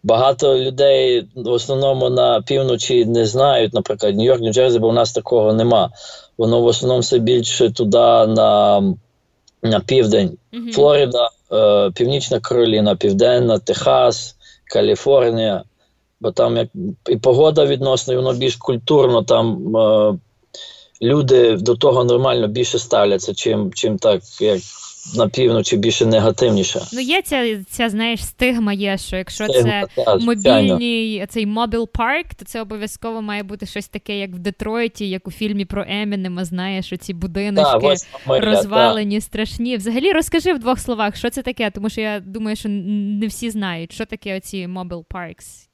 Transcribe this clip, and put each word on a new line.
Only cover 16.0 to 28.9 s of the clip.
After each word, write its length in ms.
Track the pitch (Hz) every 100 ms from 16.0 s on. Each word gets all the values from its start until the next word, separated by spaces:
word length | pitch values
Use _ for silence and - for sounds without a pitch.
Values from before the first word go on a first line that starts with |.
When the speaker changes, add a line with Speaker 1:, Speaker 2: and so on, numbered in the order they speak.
| _ _
Speaker 1:
Бо 100 | -
там 260 | - 117 117
як 120 | 117 196 185 - -
і 80 | 120
погода 500 | 131 127 156 156 143
відносно, 480 | 135 135 131 -
і 20 | 127
воно 160 | 131
більш 240 | 123 127 -
культурно, 680 | - 123 - 151 131 117
там, 540 | - 117 113 92 95 110
е, 380 | 110 110 107 92 _ _ _ - - - _ -
люди 540 | 117 147 135 127 120 104
до 200 | 113 117
того 280 | 143 127
нормально 420 | 120 120 131 123 107
більше 300 | 113 123 120
ставляться, 560 | - 113 101 98 -
чим, 380 | 98 117 110 98
чим 260 | - 117 101
так, 240 | 113 98 - -
як 180 | 107 95 90 - - - - 117
на 120 | 110
півночі, 480 | - 127 113 104 110
більше 300 | 113 104 113
негативніше. 720 | 110 110 - 123 104 92 - -
Speaker 2:
Ну, 80 | 233
є 220 | 262 359
ця, 420 | - 277 233 214 190
ця, 180 | - 233
знаєш, 360 | 208 233 226
стигма 480 | - - 254 240 208
є, 260 | 202 202